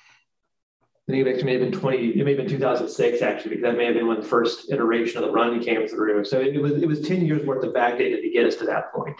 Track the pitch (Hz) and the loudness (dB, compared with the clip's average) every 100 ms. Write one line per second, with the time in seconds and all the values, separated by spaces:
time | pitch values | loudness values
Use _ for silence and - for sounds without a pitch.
0 | - _ _ _ _ _ _ _ _ _ | -20 _ _ _ _ _ _ _ _ _
1 | - 131 131 127 135 127 127 - 135 127 | -4 0 0 0 0 0 0 -2 0 0
2 | 117 - 139 135 127 135 131 123 - - | 0 2 2 0 0 0 0 0 -2 0
3 | 120 120 127 - 110 104 120 120 120 117 | 2 2 0 -2 -4 -2 0 0 2 2
4 | 113 110 - 120 117 - - 139 113 117 | 0 -2 0 2 2 -2 -4 0 2 2
5 | 113 120 - 117 117 117 117 110 - - | 0 -2 -2 2 2 0 -2 -2 -2 -2
6 | 107 104 101 131 139 147 147 147 165 147 | 0 0 0 0 0 0 0 2 0 0
7 | 151 185 160 151 143 - - 127 120 123 | 0 0 2 0 0 -2 -2 0 0 2
8 | 120 113 - 120 117 - - - - - | 0 -2 -2 2 2 0 -2 -2 -4 -6
9 | - | -8